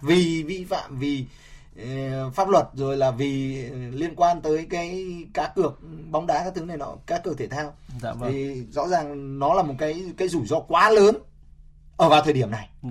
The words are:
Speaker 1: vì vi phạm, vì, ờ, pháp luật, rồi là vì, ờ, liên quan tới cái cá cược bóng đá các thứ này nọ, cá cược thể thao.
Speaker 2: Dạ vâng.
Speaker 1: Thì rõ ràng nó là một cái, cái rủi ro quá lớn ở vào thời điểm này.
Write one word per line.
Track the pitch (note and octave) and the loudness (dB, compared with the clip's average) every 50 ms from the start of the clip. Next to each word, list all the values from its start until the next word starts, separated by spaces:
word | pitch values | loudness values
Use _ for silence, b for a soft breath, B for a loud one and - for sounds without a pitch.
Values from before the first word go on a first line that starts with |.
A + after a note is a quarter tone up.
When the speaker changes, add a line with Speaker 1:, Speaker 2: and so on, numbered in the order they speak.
Speaker 1:
vì | C3+ C#3 E3+ F3+ F3+ E3 E3 D#3+ D#3 | 2 4 4 4 6 4 0 -2 -4
vi | D3+ F#3+ F#3 F3+ F3+ | -4 -6 -8 -6 -4
phạm, | F#3+ D#3+ - - C#3+ B2+ | -4 -6 -4 -8 -8 -4
vì, | C3+ C#3+ C#3+ C3+ B2+ b b b b b b b b b - - | -2 -2 -2 -2 -4 b b b b b b b b b -20 -14
ờ, | G#2+ B2 C3 C3+ C3+ C3+ C3+ C3+ C3+ C3 | -12 -10 -8 -6 -6 -6 -4 -6 -6 -6
pháp | C3 - F#3+ F#3+ | 0 0 2 4
luật, | G3+ E3 C#3 - - | 4 4 4 2 -4
rồi | C3 C#3 C3+ C#3 C3+ | -4 -2 -2 0 2
là | C3+ C3 | 2 0
vì, | B2+ A2+ C#3 C#3 C3+ C3+ C3+ C3+ C3+ C3+ B2 A#2 | 2 0 -2 -2 -2 -2 -4 -4 -6 -6 -8 -10
ờ, | - B2+ | -10 -10
liên | B2 A#2+ B2+ C3+ D#3+ E3+ D#3 | -10 -10 -6 -6 -6 -6 0
quan | F3 F3 F3 E3+ D#3+ | 2 2 2 2 0
tới | D3 D#3 D#3 D#3+ E3 - | 0 0 -2 -2 -2 -4
cái | F3+ E3+ E3+ E3+ F3+ F#3 F#3+ F#3 F3 E3+ E3 - - | -6 -6 -6 -6 -8 -8 -8 -8 -10 -12 -14 -8 -4
cá | - - B3 | -4 -4 -4
cược | - G3 F3 D3 C3+ - - E3 D#3 D#3+ - - | -2 0 -2 -2 -2 -6 -16 -18 -16 -16 -14 -4
bóng | - D#3 E3+ E3+ | -4 -4 0 0
đá | D#3 D3 F3 | 0 0 0
các | F#3 F3+ | -4 -6
thứ | F3 D#3+ | -8 -8
này | F3 E3+ D3 | -8 -8 -10
nọ, | C#3 - - - - - | -10 -10 -12 -14 -6 -6
cá | A3+ A3+ | -6 -4
cược | - F#3 D3+ B2+ | -4 -6 -6 -6
thể | B2 G2+ | -6 -6
thao. | B2+ C#3+ D3+ D3 - - - - C3 A#2+ | -6 -8 -8 -8 -10 -16 -20 -16 -14 -10
Speaker 2:
Dạ | A#2 A2+ A#2 | -8 -8 -8
vâng. | A#2 B2 B2+ | -6 -4 -4
Speaker 1:
Thì | C#3 C#3 C#3 C#3 C#3 B2+ B2 A2+ | -4 -4 -4 -6 -6 -8 -10 -8
rõ | A#2+ D3 C#3+ F3 | -4 -4 -2 2
ràng | F3+ E3+ D#3 D3 C#3+ C#3 C#3 C3+ C3+ C#3 | 0 0 0 -2 -8 -10 -10 -10 -6 -2
nó | C#3 D3 E3+ | 2 2 4
là | G3 F3+ | 4 2
một | D3 C3+ C3 | 0 -2 -4
cái, | D#3 D#3 D#3 E3+ F#3+ F3+ D3+ - | -4 -4 -4 -4 -8 -10 -4 -4
cái | F#3 F#3 | -4 -2
rủi | E3 D#3+ A#2+ | -2 -4 -2
ro | G2+ D3 D#3 | 0 -2 -2
quá | - - E3+ F3 F#3+ G#3+ | 0 2 4 6 6 8
lớn | A3 G#3+ G3 G#3 A3 - - - - - - - - - - - - - - - - - | 8 8 8 8 6 4 -4 -14 -20 -20 -20 -20 -20 -20 -20 -20 -20 -20 -20 -20 0 4
ở | E3 D#3+ | 6 8
vào | D3+ D3+ | 8 8
thời | D3 D3+ C#3+ | 6 6 2
điểm | C3 A#2+ G#2 | 2 2 0
này. | A2 A2 - - - - - B2+ | -2 -6 -8 -12 -18 -14 -12 -12